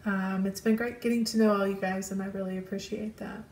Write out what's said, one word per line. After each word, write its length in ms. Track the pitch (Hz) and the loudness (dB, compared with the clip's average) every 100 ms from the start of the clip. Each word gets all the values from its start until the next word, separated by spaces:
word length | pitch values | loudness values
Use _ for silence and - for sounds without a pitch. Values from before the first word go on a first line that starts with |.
| 214 | -2
Um, 400 | 190 190 190 196 | 0 0 0 -2
it's 140 | 190 | 0
been 160 | 226 220 | 2 2
great 240 | 240 240 | 0 -2
getting 240 | 233 233 | 0 2
to 140 | 220 220 | 2 4
know 180 | 214 202 | 6 6
all 100 | 196 | 2
you 100 | 196 | 0
guys, 360 | 185 190 190 | 0 -2 -2
and 100 | 190 | -4
I 40 | 196 | -4
really 320 | 196 185 190 | -4 -4 -4
appreciate 580 | 185 196 - 214 214 - | -6 -8 -6 -6 -6 -8
that. 300 | - 196 - | -10 -12 -14